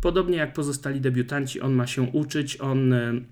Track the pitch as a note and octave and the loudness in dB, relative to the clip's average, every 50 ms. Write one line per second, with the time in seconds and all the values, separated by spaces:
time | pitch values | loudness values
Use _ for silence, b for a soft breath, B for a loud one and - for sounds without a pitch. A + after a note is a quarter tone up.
0 | - F3 E3 F#3 F3+ F3+ F3+ E3+ D3+ C#3+ C3+ - D3 C#3+ C#3+ C#3 - C#3 C#3 C#3 | 2 2 2 2 2 2 2 0 0 -2 -2 -4 -4 -2 -4 -4 -4 -4 -4 0
1 | C3 C3+ B2+ B2+ B2 B2+ C#3+ C#3+ C#3 C3 C3 - - C3+ C3+ B2+ B2 B2 - - | 0 2 2 2 0 0 -2 -4 -4 -4 -6 -4 -2 2 2 2 2 0 0 -2
2 | B2+ A#2+ B2+ D3+ D3+ D3 - D#3 C#3+ C3 - - - C#3 C3+ C3 C3+ B2+ B2+ B2 | -2 0 0 -2 -2 0 -2 -4 -2 -4 -6 -6 -4 -2 0 2 4 4 4 4
3 | A#2 A#2 A#2+ A#2+ B2 - | 2 0 -2 -4 -6 -8